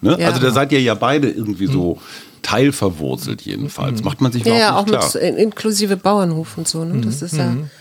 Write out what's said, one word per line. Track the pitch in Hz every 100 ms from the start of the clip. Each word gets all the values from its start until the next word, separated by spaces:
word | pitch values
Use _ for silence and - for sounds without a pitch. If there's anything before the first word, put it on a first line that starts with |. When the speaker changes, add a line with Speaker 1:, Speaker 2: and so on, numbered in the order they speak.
Speaker 1:
Mhm. | 104
Speaker 2:
Ne? | 175
Speaker 3:
Ja. | 165
Speaker 2:
Also | 123
da | 127
seid | 123 139
ihr | 143
ja | 123 107
beide | 120 151 135
irgendwie | 92 110 92 98
so | 98 87 80
Speaker 1:
Mhm. | - - - -
Speaker 2:
teilverwurzelt | - 107 139 135 101 80 69 64 - -
jedenfalls. | - 50 143 - 139 113
Speaker 1:
Mhm. | -
Speaker 2:
Macht | 135
man | 131
sich | 120 165
Speaker 3:
Ja, | 233
Speaker 2:
überhaupt |
Speaker 3:
ja, | 214 175
auch | 202
Speaker 2:
nicht | 214 -
klar. | - 175
Speaker 3:
mit, | 123
in-, | 214
inklusive | - 220 202 208 190
Bauernhof | 190 208 180 160 160 -
und | 160
so, | 165 165
ne? | 143
Das | 113 143
Speaker 1:
Mhm. | 175
Speaker 3:
ist | 156
ja | 123
Speaker 1:
Mhm. | 123 147 -